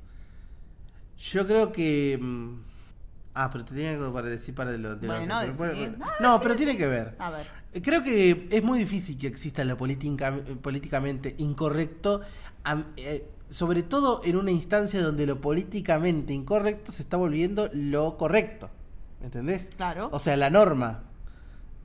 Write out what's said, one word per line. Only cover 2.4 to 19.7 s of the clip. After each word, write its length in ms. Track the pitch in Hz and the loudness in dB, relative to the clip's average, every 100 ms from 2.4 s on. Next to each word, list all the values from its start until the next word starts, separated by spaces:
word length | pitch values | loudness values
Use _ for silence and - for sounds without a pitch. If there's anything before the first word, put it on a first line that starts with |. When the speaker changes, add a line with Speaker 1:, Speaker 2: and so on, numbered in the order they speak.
| 117 120 - - - - - - - | -6 -10 -14 -16 -18 -16 -16 -16 -10
Speaker 1:
ah, 160 | 135 131 | -4 -4
pero 140 | 123 113 | -4 -8
te 80 | |
tenía 180 | 135 160 | -4 -4
algo 220 | 147 135 | -2 -4
para 160 | 123 120 | -4 -4
decir 260 | 117 113 135 | -6 -8 -6
para 160 | 123 | -4
lo, 240 | 117 110 107 | -4 -4 -6
de 100 | 113 | -4
lo 60 | 110 | -4
Speaker 2:
Bueno, 200 | 170 226 | -2 -2
Speaker 1:
otro, 140 | 190 139 | -2 -2
pero 140 | 170 | -4
Speaker 2:
decí. 120 | 143 226 | -2 -6
Speaker 1:
bueno, 80 | 226 370 | -6 -6
Speaker 2:
Ah, 80 | 622 | 4
Speaker 1:
no, 120 | 247 226 | 6 6
Speaker 2:
sí, 40 | |
Speaker 1:
pero 100 | 233 | 6
Speaker 2:
sí. 40 | 233 | 2
Speaker 1:
tiene 200 | 294 220 | 2 2
que 100 | 143 | 2
ver. 280 | 120 110 - | 0 -2 -6
Speaker 2:
A 100 | 180 | -8
ver. 180 | 156 - - - | -6 -10 -14 -10
Speaker 1:
Eh, 80 | 180 | -4
creo 200 | 269 330 | 2 2
que 460 | 262 214 185 175 - | 4 6 6 6 4
es 120 | 214 | 2
muy 160 | 220 254 | 4 4
difícil 380 | 202 196 175 131 | 2 0 -4 -4
que 100 | 135 | -4
exista 380 | - 151 151 127 | -4 -6 -2 -2
lo 100 | 120 | 0
politica-, 540 | 131 135 147 139 135 139 135 | -2 -2 -2 0 -2 -2 -6
eh, 80 | 135 | -8
políticamente 720 | 143 139 - 135 139 135 135 - | -4 -4 -2 0 0 -2 -6 -2
incorrecto, 800 | 147 143 156 151 160 - 202 202 - - - - | -2 0 0 2 -2 0 0 0 -2 -14 -14 -8
am-, 220 | 143 151 151 - | -2 -2 -4 -10
eh, 320 | 135 151 - - - | -6 -6 -8 -16 -12
sobre 340 | 143 175 175 | -2 2 2
todo 380 | 170 285 269 226 | 2 2 4 2
en 140 | 175 180 | 2 2
una 140 | 196 | 2
instancia 500 | 175 - 208 208 202 | 0 2 2 2 2
donde 240 | 160 147 143 | 2 2 0
lo 160 | 135 | 0
políticamente 880 | 147 160 185 208 170 156 180 156 139 | 0 0 0 -4 2 2 4 2 0
incorrecto 640 | 139 135 208 208 214 - | -4 2 2 2 -2 -8
se 80 | - | -10
está 160 | - 180 | -2 0
volviendo 520 | 175 151 180 202 208 | 2 2 2 2 0
lo 420 | 147 143 147 160 156 | 0 0 2 2 0
correcto. 520 | 160 214 269 - - - - - - - | 4 4 2 -6 -14 -14 -14 -12 -12 -10
¿Entendés? 460 | 123 120 139 185 - | -8 -4 -2 -2 -4